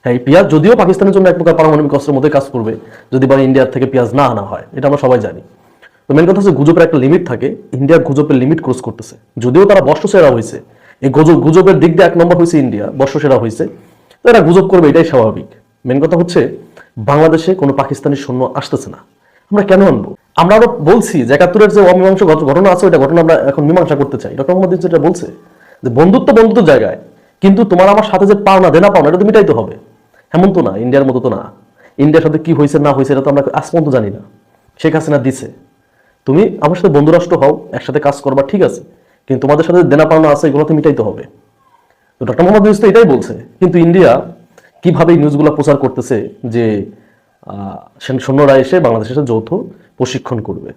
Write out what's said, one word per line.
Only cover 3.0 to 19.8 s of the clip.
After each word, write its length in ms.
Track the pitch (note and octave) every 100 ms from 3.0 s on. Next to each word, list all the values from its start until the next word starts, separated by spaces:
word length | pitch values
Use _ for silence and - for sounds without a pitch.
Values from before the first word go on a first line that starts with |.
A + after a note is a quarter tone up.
| _
যদি 120 | C3 C3
বা 40 | C3+ C3+
ইন্ডিয়ার 200 | C3 C3
থেকে 120 | - C3+
পেঁয়াজ 180 | C3 A#2 B2
না 60 | C3
আনা 120 | A2 G2
হয়, 140 | F2+ - C3+
এটা 100 | C#3
আমরা 120 | C#3+
সবাই 140 | B2+ B2 G#2
জানি। 160 | F2 - _ _ _ _ _ -
তো 40 |
মেইন 120 | C#3+ E3+
কথা 100 | F#3+
হচ্ছে 140 | G3 C3+
গুজবের 220 | C#3+ E3 E3
একটা 120 | C3+
লিমিট 180 | C3 E3+ E3+
থাকে, 180 | A#2+ C3 G#3+ - B2+
ইন্ডিয়া 200 | C#3 E3 -
গুজবের 280 | C#3+ D3 C3+
লিমিট 180 | C3 E3
ক্রস 160 | - B2 -
করতেছে। 280 | - A2+ - _ -
যদিও 200 | A#2+ C#3+ G3+
তারা 120 | G3 -
বর্ষ 140 | - G#3
সেরা 180 | G3 D3+
হয়েছে, 220 | A#2 A2+ - - _ _ _
এই 60 | C3+ C3
গুজব, 200 | D#3 D#3
গুজবের 320 | C#3 D#3+ F#3 E3
দিক 100 | E3+ E3
দিয়ে 100 | F3
এক 40 | E3+
নম্বর 160 | E3+ F3
হয়েছে 160 | E3+ D#3
ইন্ডিয়া, 220 | B2+ G#2 G2+ C3+
বর্ষ 140 | C3+ D3+
সেরা 140 | C#3+ B2
হয়েছে, 220 | A2+ A2 - - _ _ _ _
তো 40 | A#3+
এরা 100 | A3+ D#3+
গুজব 180 | F3+ -
করবে 140 | F#3 D#3
এটাই 140 | E3 D#3
স্বাভাবিক। 360 | C3+ A2 G2+ - _ _ _ B2+
মেইন 120 | C3+
কথা 120 | D#3 E3+
হচ্ছে 200 | F3 F3 B2+ - - - _ - G#2+
বাংলাদেশে 400 | C#3+ D#3+ D#3+ E3 F#3
কোনো 120 | C#3 C#3
পাকিস্তানি 360 | C3+ C#3+ D3+ C#3+
সৈন্য 180 | - B2+ B2+ C#3+
আসতেছে 280 | - C3+ -
না, 60 | - _ _ _ _ _
আমরা 120 | G3+ G3
কেন 100 | F#3+